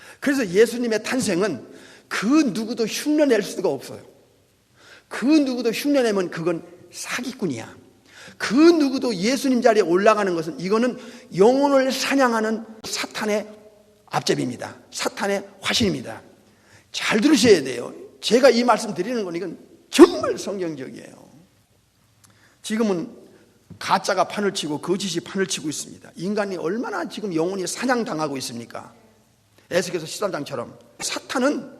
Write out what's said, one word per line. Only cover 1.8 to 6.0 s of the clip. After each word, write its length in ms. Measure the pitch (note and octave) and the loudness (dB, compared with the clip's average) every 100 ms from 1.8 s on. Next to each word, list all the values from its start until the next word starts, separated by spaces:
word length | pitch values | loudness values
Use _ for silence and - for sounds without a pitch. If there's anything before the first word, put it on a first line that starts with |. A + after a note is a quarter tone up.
| - - - | -20 -20 -10
그 180 | - G3+ | -4 2
누구도 600 | D4+ C#4 F#3+ A3 A#3 A3 | 2 2 -2 -6 -4 -4
흉내낼 580 | - D4 D4+ C#4+ G#3+ | -4 0 2 4 2
수가 260 | F3+ - F3 | 0 -4 -2
없어요. 320 | C3+ - G#2+ - - _ _ _ _ _ _ - - - | -2 -8 -16 -20 -20 _ _ _ _ _ _ -20 -20 -16
그 180 | - A#3+ | -4 2
누구도 440 | D#4 C4+ B3 A#3 | 4 2 0 -2
흉내내면 580 | G3+ C#4+ C#4+ | -2 0 2